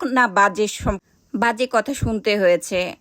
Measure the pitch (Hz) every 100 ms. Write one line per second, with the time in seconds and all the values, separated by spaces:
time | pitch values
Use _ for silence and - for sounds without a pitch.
0 | 294 254 233 190 202 196 208 - - 196
1 | _ _ _ 196 233 226 254 226 240 269
2 | 226 214 214 208 185 262 - 185 180 -